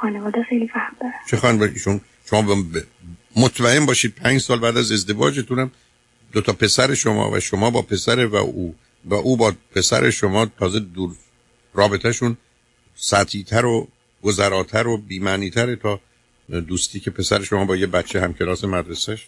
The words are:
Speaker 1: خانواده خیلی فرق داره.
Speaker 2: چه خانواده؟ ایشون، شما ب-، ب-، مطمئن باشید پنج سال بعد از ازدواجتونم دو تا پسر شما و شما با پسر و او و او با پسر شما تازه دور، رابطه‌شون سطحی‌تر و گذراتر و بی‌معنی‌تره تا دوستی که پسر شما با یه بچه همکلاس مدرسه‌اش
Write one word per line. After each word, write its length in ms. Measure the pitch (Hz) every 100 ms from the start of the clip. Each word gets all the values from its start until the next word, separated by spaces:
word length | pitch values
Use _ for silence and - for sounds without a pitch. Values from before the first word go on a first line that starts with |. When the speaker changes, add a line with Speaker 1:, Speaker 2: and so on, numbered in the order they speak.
Speaker 1:
خانواده 420 | 214 208 208 233 233
خیلی 180 | 247 226
فرق 320 | 226 - -
داره. 120 | 247 - -
Speaker 2:
چه 80 | 113
خانواده؟ 340 | 123 110 104
ایشون، 300 | 107 98 101 - _ -
شما 160 | 107
ب-، 360 | 107 101 87 82
ب-، 60 | 73 _ 87 85 _ 110
مطمئن 500 | 127 - 120 139 143
باشید 300 | 123 113 -
پنج 260 | 117 135
سال 180 | - 120
بعد 180 | 117 117
از 140 | 113
ازدواجتونم 800 | 110 95 104 139 139 117 127 131 - _ _ _ _ _
دو 100 | 110
تا 120 | 104
پسر 400 | 98 107 - 131
شما 380 | 139 113 107 104
و 80 | 101
شما 300 | - 98 113
با 120 | 120
پسر 440 | - 98 - 120 117
و 100 | 104
او 400 | - - 87 80 _ _ 80
و 80 |
او 240 | 101 127 123
با 160 | 110 92 _ 98
پسر 340 | - 120 127
شما 360 | - 101 98 110
تازه 340 | - 92 104
دور، 360 | 98 87 90 87 _ _ _ _ _
رابطه‌شون 640 | 98 104 98 120 117 120 117 _ _ _ _ _ -
سطحی‌تر 680 | - 101 98 104 92 117 120
و 220 | 113 - _ _ _
گذراتر 640 | 98 95 101 95 90 110 117
و 100 | 110
بی‌معنی‌تره 800 | 104 95 98 98 98 117 120 113
تا 240 | 107 101 - _ _ _ -
دوستی 500 | 87 80 90 - 95
که 120 | -
پسر 320 | 95 92 104
شما 220 | 98 101 95
با 100 | 92
یه 120 | 95
بچه 340 | 87 85 98
همکلاس 420 | 90 82 87 90
مدرسه‌اش 640 | 101 90 85 82 - 107